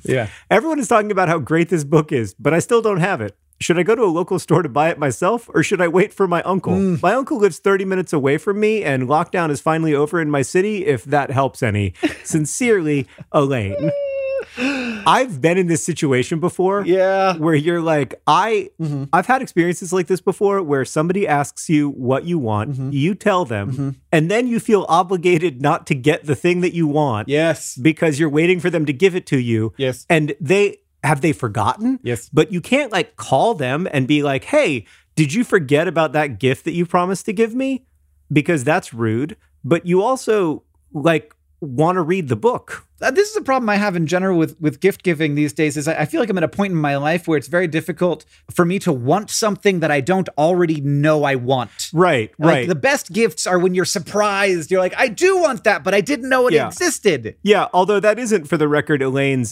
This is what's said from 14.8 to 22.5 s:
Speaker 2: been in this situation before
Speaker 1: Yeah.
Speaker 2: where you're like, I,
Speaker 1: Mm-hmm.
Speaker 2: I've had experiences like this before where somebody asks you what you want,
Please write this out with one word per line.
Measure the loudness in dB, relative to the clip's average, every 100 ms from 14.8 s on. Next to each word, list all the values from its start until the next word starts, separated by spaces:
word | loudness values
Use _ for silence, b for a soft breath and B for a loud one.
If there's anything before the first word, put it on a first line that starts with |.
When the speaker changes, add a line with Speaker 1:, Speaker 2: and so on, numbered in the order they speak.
| -6 -4 2 2 0 -2
Speaker 2:
been | 0 0
in | 0
this | -2 -2
situation | -2 0 0 0 -2
before | -2 0 0 0 0
Speaker 1:
Yeah. | 2 2 2 0 0
Speaker 2:
where | 2 2
you're | 2 0
like, | 0 0 -2 -2 2
I, | 2 2 -2 -4 -6
Speaker 1:
Mm-hmm. | -6 -6 0
Speaker 2:
I've | 0 2
had | 0
experiences | 0 0 0 -2 -2
like | -2 0
this | -2
before | -2 0 0 0
where | 0 -2 0
somebody | -2 0 0 0
asks | 0 -2 -6 0
you | 2 2
what | -2 -2 0 0
you | -2
want, | -2